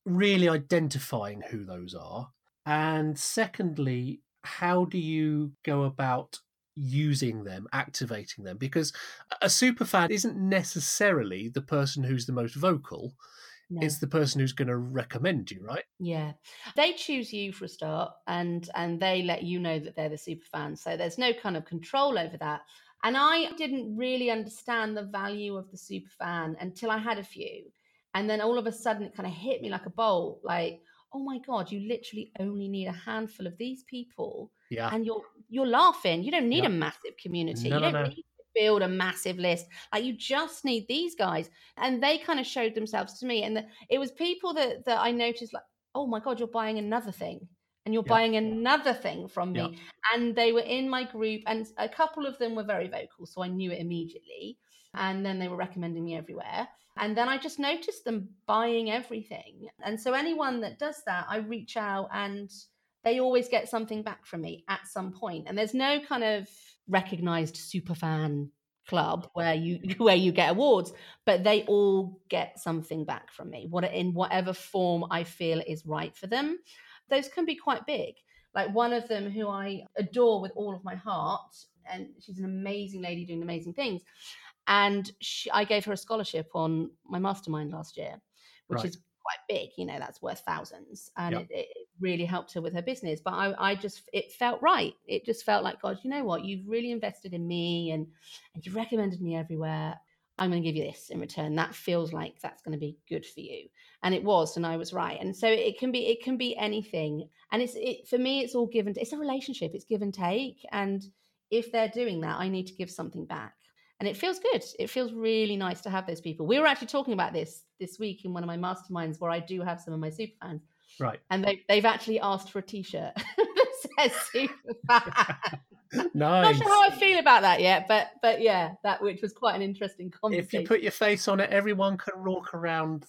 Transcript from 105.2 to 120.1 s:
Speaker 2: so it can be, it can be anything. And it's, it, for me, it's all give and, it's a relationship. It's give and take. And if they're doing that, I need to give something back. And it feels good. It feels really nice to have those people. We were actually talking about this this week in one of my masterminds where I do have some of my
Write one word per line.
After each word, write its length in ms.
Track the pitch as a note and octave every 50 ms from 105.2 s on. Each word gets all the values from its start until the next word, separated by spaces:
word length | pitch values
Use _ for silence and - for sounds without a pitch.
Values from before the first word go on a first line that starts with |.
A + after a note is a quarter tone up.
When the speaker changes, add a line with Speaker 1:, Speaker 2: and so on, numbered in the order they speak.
| F#3 F#3+ F#3+
Speaker 2:
so 120 | - A3+
it 320 | A3+ A3 A3 - G#3+ G3+ -
can 120 | C4 B3+
be, 160 | A#3+ B3 -
it 160 | - A#3 A#3 -
can 140 | C4 C4
be 180 | A#3+ B3+ B3 -
anything. 720 | - G#3+ G#3+ G#3 G#3+ G#3 - - E3 D#3 D3+ D3+ D3+ D3+ - _ _ _ -
And 100 | - A3+
it's, 140 | B3 A#3+ -
it, 320 | A3 G#3+ B3+ - - -
for 100 | - B3
me, 240 | B3 B3+ C4 C4+ C#4
it's 120 | B3+ A#3+ -
all 140 | B3 A#3
give 180 | A#3 A#3 A3+ G3
and, 100 | G#3 G3
it's 160 | - A#3 - D#4
a 40 |
relationship. 540 | D4 D4+ C#4 C4 C4+ C4+ - C4 - E3+ E3 -
It's 120 | G3 -
give 160 | - A3+ G3
and 120 | G#3 G3+ F#3+
take. 520 | G3 F#3 F3 F#3+ B3 C4+ B3+ - _ - -
And 320 | - G3+ G3 G3 G3 G3 G3 - - _ _ _ _ _ _ -
if 220 | G#3+ A#3 A3+ A#3
they're 160 | - A3+ A3 G#3+
doing 320 | A3 A#3 B3 A3+ F#3 E3
that, 160 | E3 D#3+ -
I 120 | - F#3 F#3+
need 180 | F#3+ F#3 F#3
to 80 | F#3 -
give 160 | - F3+ F3
something 340 | - - E3 F3 - E3+ D#3
back. 280 | - E3+ D3+ A2 G#2+ - _ _ _ _ _ _ _ _ -
And 80 | F#3+
it 80 | G3+ G3+
feels 220 | G3 E4+ F#4 F4+
good. 260 | F#4 - A#4+ B4 A#3 - - -
It 140 | - - A3+
feels 200 | - B3+ B3+ A3+
really 460 | A3+ A3+ A3 A3+ A3 A3 A3 G#3 G#3
nice 240 | G3 G3 F3+ F3 -
to 80 | - G#3
have 160 | F#3+ F#3+ F#3
those 160 | F#3 E3 D#3+
people. 240 | - E3 D#3 D#3 D#3
We 140 | D#3+ A#3+ C#4+
were 80 | D#4
actually 180 | D4+ C#4 - B3+
talking 280 | - - C#4 C4+ C4 A3
about 200 | F#3 E3 D3 E3
this 300 | D#3+ E3 - - - - _ _ -
this 180 | F#3+ F3+ -
week 280 | - G#3+ G#3 F#3+ - -
in 60 | F#3 F3+
one 100 | F3 E3+
of 40 |
my 80 | E3+ E3+
masterminds 640 | E3+ F3+ F3+ F#3+ F#3 - - F3+ E3+ E3 D#3+ D#3 -
where 120 | F3 E3
I 80 | E3+ E3+
do 220 | E3+ F3 F#3 F#3 F3
have 180 | F3 E3+ F3
some 100 | - E3+
of 80 | D#3+ D#3+
my 120 | D#3 D#3